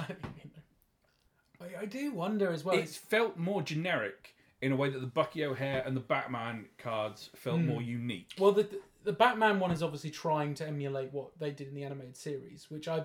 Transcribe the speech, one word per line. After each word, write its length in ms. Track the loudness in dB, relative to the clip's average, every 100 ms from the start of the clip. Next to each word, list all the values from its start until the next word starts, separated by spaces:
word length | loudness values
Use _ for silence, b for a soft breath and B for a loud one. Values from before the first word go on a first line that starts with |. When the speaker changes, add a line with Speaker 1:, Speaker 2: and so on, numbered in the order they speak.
Speaker 1:
<laughs> 1600 | -4 -8 -12 -12 -18 -20 -20 _ _ _ _ _ _ _ _ _
I, 220 | -14 -8
I 20 | -8
do 260 | -4 -4
wonder 380 | -2 0 2 2
as 140 | 2
well. 120 | 2 2
Speaker 2:
it 120 | 2
felt 480 | -6 0 4 4 2
more 260 | 0 0
generic 720 | 0 -2 0 0 -2 -6 -16 b b b
in 100 | 0
a 40 | 2
way 120 | 2
that 100 | 0
the 60 | -2
Bucky 380 | 0 0 0
O'Hare 380 | -2 -2 -2 -2 0
and 100 | -2
the 40 |
Batman 640 | 0 -2 -2 -4 -4 -6 -10 -10
cards 520 | -4 -2 -2 -4 -16
felt 260 | -8 0 2
Speaker 1:
Hmm. 60 | 4
Speaker 2:
more 140 | 2
unique. 500 | -2 -4 -4 -6 -8 4
Speaker 1:
Well, 140 | 6
the, 160 | 6 2 -2 -14 _
the 80 | -4
Batman 480 | 6 6 8 6 6
one 100 | 4
is 120 | 2
obviously 280 | 0 -4 -8
trying 440 | -4 0 2 2
to 120 | -2 -4
emulate 460 | -2 -2 -2 -4
what 260 | -6 -8 -6
they 120 | -6
did 180 | -6 -8
in 60 |
the 100 | -8
animated 320 | -8 -8 -12 -12
series, 540 | -8 -6 -8 -16 -12
which 180 | -10 -4
I, 160 | -2